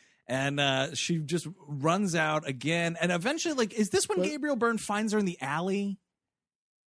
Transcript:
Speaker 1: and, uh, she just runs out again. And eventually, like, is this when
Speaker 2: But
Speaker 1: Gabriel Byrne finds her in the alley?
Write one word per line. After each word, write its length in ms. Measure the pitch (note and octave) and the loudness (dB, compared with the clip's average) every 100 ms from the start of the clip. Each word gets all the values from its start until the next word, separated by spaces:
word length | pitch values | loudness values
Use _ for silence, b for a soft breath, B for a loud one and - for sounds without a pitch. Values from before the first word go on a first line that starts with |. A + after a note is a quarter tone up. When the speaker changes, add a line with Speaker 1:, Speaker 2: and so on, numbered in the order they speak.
| b b - | b b -4
Speaker 1:
and, 320 | B2+ C#3 C#3+ | -2 0 2
uh, 340 | C#3 C3+ C#3 | 2 2 0
she 240 | C#3+ - E3+ | -4 -2 -2
just 300 | D3 E3+ - - C#3+ | -2 -4 -4 -12 -10
runs 460 | D3 D3 F3+ G3+ | -2 2 2 2
out 340 | E3 D#3 D#3 C#3 | 2 2 0 -2
again. 480 | C3 C3+ E3+ E3+ E3 | -4 -2 0 0 0
And 100 | E3+ | 0
eventually, 440 | F3 G3 D#4 E4+ C#4 | 2 0 -2 -2 0
like, 180 | A3+ | 0
is 160 | A3+ G#3 | 0 2
this 180 | F#4 - | 2 2
when 120 | F#4+ | 2
Speaker 2:
But 80 | C#4+ | 0
Speaker 1:
Gabriel 280 | D4+ D4 C4+ | 0 0 2
Byrne 220 | A#3 A3+ | 2 0
finds 340 | - G#3 A3 | -2 -2 2
her 40 | G#3+ | 2
in 60 | G3 | 2
the 160 | F3 | -2
alley? 560 | C3 D3 F#3 G3 G3+ G3 _ _ _ _ _ _ _ _ _ | -2 -2 0 0 -2 -6 _ _ _ _ _ _ _ _ _